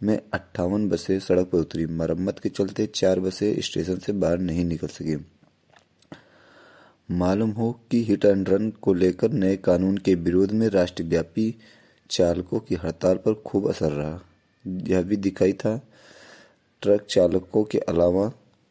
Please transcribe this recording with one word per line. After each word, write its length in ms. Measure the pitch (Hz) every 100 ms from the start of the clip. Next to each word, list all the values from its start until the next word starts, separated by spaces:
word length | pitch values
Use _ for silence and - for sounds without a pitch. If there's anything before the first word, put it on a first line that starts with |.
में 180 | 101 107 -
अट्ठावन 560 | 92 - - 90 104 104
बसें 300 | 92 - 98
सड़क 280 | - 90 92
पर 100 | 87
उतरी। 280 | 78 78 80
मरम्मत 540 | 82 82 85 95 -
के 100 | 101
चलते 380 | - 98 104 107
चार 320 | - 95 92
बसें 420 | 92 - 104 -
स्टेशन 360 | - - 82 92
से 140 | -
बाहर 280 | 104 85 87
नहीं 260 | 92 85 87
निकल 220 | 80 78
सकी। 380 | - 78 76 82 _ _ _ _ _ _ _ _ - _ _ _ - - - _ _ -
मालूम 380 | 87 90 98 113
हो 320 | 107 117 120 _
कि 120 | 120
हिट 220 | 113 101 104
एंड 240 | 98 92
रन 220 | 98 110
को 220 | 107 -
लेकर 380 | 90 92 90 113
नए 240 | 120 95 95
कानून 400 | - 87 95 98
के 180 | 95 90
विरोध 360 | 85 90 98
में 160 | 110 113
राष्ट्रव्यापी 880 | 98 90 - 82 82 82 - 110 117 - _ _ _ _
चालकों 500 | - 87 87 87 113
की 160 | - 87
हड़ताल 400 | 85 80 92 92
पर 180 | -
खूब 360 | 110 - 101 98
असर 220 | - 78
रहा। 300 | 73 76 82 - _ _ _ 92
यह 340 | 92 85 92
भी 140 | 90 104
दिखाई 380 | 98 92 95
था, 360 | 98 113 113 - _ - - - - _ _ _ _
ट्रक 240 | 104 104 -
चालकों 540 | - 87 90 - 107
के 140 | 107 -
अलावा 560 | - 85 87 90 104 - _ _ _